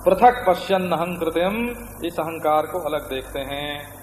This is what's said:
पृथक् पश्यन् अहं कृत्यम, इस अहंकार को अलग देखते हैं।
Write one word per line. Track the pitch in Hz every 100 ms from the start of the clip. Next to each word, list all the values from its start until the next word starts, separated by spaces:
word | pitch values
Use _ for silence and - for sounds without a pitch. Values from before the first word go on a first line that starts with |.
पृथक् | - 185 247 240 -
पश्यन् | 175 - 190 180
अहं | 165 170 175
कृत्यम, | 165 165 180 214 240 240 - - 165
इस | 170
अहंकार | 160 165 156 151 156
को | 185
अलग | 156 151 147
देखते | 131 127 139
हैं। | 135 143 147 147 147 -